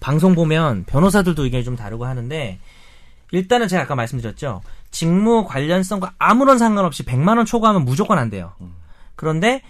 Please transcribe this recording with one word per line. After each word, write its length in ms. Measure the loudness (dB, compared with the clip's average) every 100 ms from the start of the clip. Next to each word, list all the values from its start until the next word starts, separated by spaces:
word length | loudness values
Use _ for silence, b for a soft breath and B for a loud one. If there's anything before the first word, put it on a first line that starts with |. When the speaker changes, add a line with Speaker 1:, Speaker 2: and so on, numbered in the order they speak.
Speaker 1:
방송 340 | -2 2 4
보면 500 | 4 2 2 0 -2 -2
변호사들도 580 | 2 4 4 2 0
의견이 200 | -2 -2
좀 120 | -4 -6
다르고 280 | -8 -8 -6
하는데, 520 | -6 -8 -8 -8 -10 b b b b b b b
일단은 380 | -4 0 0 2
제가 140 | -2
아까 120 | -2
말씀드렸죠. 680 | -4 -4 -6 -10 -8 -8 -8 -12 b b
직무 540 | -4 0 2 4 2 0
관련성과 680 | -4 0 0 -2 -6 -8 -2
아무런 380 | 2 4 6 4
상관없이 440 | 4 2 0 -4
백만 320 | -4 0 2 2
원 80 | 2
초과하면 380 | 2 2 2
무조건 340 | 0 0 0 0
안 120 | -2
돼요. 220 | -6 -12 -16
Speaker 2:
음. 120 | -18 -18 b b b -8
Speaker 1:
그런데 460 | -4 0 0 -2